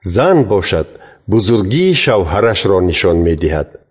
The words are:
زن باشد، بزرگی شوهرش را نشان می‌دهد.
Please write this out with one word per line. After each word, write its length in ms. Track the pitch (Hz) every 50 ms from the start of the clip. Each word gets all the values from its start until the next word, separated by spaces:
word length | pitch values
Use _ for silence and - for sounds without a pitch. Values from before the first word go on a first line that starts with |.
زن 420 | _ 90 87 101 135 175 190 165 131
باشد، 440 | 98 107 98 87 - - 82 78 - - - - - - _ _ -
بزرگی 680 | 98 117 104 92 117 110 98 92 110 151 185 185 180
شوهرش 680 | 143 - - 120 104 92 80 80 101 107 117 110 - -
را 140 | 98 98 92
نشان 360 | 90 90 82 - - 92 85
می‌دهد. 640 | 85 85 85 82 76 78 80 80 76 76 - - - _ _